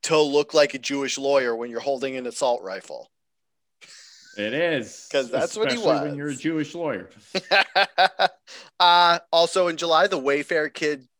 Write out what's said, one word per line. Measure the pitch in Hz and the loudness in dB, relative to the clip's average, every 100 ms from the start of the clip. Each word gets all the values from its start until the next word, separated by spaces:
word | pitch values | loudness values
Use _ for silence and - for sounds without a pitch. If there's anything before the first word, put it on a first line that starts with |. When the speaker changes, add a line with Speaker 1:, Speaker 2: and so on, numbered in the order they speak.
Speaker 1:
to | - 156 | 2 2
look | 151 143 147 | 2 0 2
like | 156 147 | 2 2
a | 135 | 0
Jewish | - 139 135 139 | -6 -6 -4 -4
lawyer | 139 139 123 117 | 0 0 0 -4
when | 120 | -6
you're | 113 | -6
holding | 143 135 135 131 | -4 -4 -4 -6
an | 123 | -10
assault | - 135 120 | -4 -2 -2
rifle. | 95 95 - 64 - _ _ _ _ _ _ _ - - - - - 104 | -4 -12 -12 -18 -18 _ _ _ _ _ _ _ -20 -20 -20 -20 -20 -6
Speaker 2:
It | 107 | -4
is. | 135 170 151 107 - - | -2 -2 -2 -6 -16 -4
Speaker 1:
'Cause | 139 127 | -4 -2
that's | 127 151 214 | -4 -4 -2
what | 220 | -2
he | 240 | 0
Speaker 2:
Especially | 208 - | 0 0
when | 151 | -2
Speaker 1:
was. | 139 | -8
Speaker 2:
you're | 147 | -8
a | 131 | -6
Jewish | 151 160 151 | -4 -4 -6
lawyer. | 165 160 107 - - _ | -6 -6 -8 -10 -20 _
Speaker 1:
<laughs> | 190 - 202 - 185 196 - 185 - 190 _ _ - - _ | -10 0 0 2 0 0 4 2 2 -2 _ _ -20 -20 _
Uh, | 180 175 175 170 _ | 6 6 6 2 _
also | 165 170 190 175 | 2 2 2 0
in | 160 | -2
July, | 170 160 196 | 2 4 4
the | 180 | 0
Wayfair | 135 143 - 165 151 | 0 -2 0 -2 -4
kid | - 151 147 127 | -4 -4 -4 _